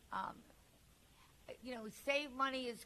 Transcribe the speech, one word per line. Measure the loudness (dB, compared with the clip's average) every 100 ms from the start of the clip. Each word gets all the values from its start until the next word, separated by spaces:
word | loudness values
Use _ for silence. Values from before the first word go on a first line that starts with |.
| -6
Um, | -2 -2 -6 -14 -20 -20 -20 -20 -20 -20 -20 -20 -18 -12 -10
you | -6
know, | -6 -6 -4 4
save | 4 4
money | 2 4 4 0
is | -2